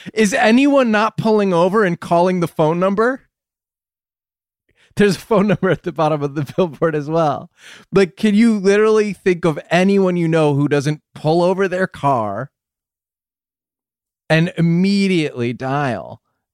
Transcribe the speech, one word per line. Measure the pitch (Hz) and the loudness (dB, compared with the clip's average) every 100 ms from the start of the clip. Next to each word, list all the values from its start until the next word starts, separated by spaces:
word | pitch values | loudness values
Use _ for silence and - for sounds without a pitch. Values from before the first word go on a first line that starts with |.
| - | -6
Is | - 208 | 0 0
anyone | - 214 240 285 277 240 | 2 2 4 4 2 2
not | 208 220 - | 0 -2 -2
pulling | 220 214 196 | 0 2 2
over | 170 185 220 | 2 2 2
and | 190 170 | 0 -2
calling | - 170 185 185 | -2 0 2 0
the | 165 | -2
phone | - 156 175 | 0 0 0
number? | 190 202 240 262 _ _ _ _ _ _ _ _ _ _ _ _ _ _ _ _ _ - | 0 0 -2 -4 _ _ _ _ _ _ _ _ _ _ _ _ _ _ _ _ _ 0
There's | 202 - | 0 0
a | |
phone | - 214 208 | 0 0 2
number | 175 185 | 0 -2
at | 151 | -2
the | 175 | -4
bottom | 156 156 151 | -4 -2 -2
of | 143 | -4
the | 147 139 | -6 -6
<laughs> | - | -4
billboard | 175 120 165 151 | -4 -2 -4 -4
as | 143 | -4
well. | 165 151 127 175 _ - - - | -2 -2 -4 -10 _ -20 -20 -2
But | 190 190 - | 0 0 0
can | 214 | 0
you | 202 233 214 | 4 2 2
literally | 190 208 220 214 208 | 2 2 2 2 0
think | 180 190 170 175 | -2 -2 0 -2
of | - - | -4 -2
anyone | 170 190 196 185 175 | 0 2 2 0 0
you | 165 | 0
know | 165 151 143 | 2 2 0
who | 143 | 0
doesn't | 147 139 151 _ | -2 -2 -6 _
pull | - 156 170 | -6 -2 0
over | 175 190 196 | 0 0 -2
their | 180 185 | -2 -6
car | - 139 127 104 101 135 _ _ _ _ _ _ _ _ _ _ _ _ _ _ _ _ _ - | -4 -2 -2 -4 -8 -10 _ _ _ _ _ _ _ _ _ _ _ _ _ _ _ _ _ -2
and | 160 175 170 | 0 0 0
immediately | 165 170 196 202 196 175 143 127 120 | 0 2 0 0 0 0 -2 -4 -6
dial | 113 131 143 139 98 58 - _ _ _ | -6 -6 -4 -4 -6 -10 -18 _ _ _